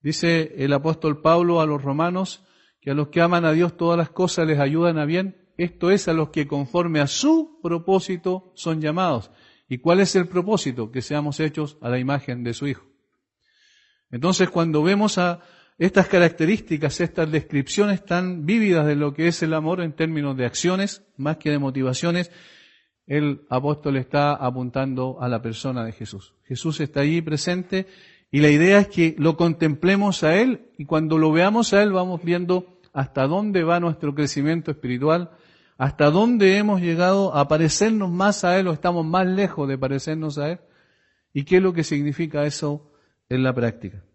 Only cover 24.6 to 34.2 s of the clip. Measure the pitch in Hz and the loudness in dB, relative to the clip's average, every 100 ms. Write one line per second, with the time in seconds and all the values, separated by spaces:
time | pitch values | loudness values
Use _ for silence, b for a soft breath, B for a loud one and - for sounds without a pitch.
24.6 | 127 135 135 127 127 131 123 117 120 107 | -6 -4 -4 -4 -6 -6 -4 -4 -6 -8
25.6 | 135 127 113 110 107 101 - _ _ 127 | -6 -6 -8 -10 -14 -16 -20 _ _ -8
26.6 | 160 151 147 143 143 165 160 151 - 180 | -6 -4 -4 -2 0 0 -2 -4 -4 -4
27.6 | 180 190 190 B B B B 143 151 147 | -4 -6 -6 B B B B 4 6 6
28.6 | 175 202 202 - 165 156 151 156 170 160 | 6 6 4 2 0 4 0 2 0 2
29.6 | 160 147 180 196 202 180 156 180 254 240 | 0 2 2 2 0 0 2 4 2 0
30.6 | - - 143 156 156 160 156 156 185 220 | -8 -16 -2 -2 2 2 4 4 4 2
31.6 | 226 202 208 190 185 175 175 175 180 185 | 2 4 4 2 -2 -4 -2 -2 0 -2
32.6 | 185 _ _ 135 135 - 135 180 214 190 | -2 _ _ -6 -4 -2 0 0 0 0
33.6 | 165 170 170 156 147 143 | 2 2 0 -2 -4 -2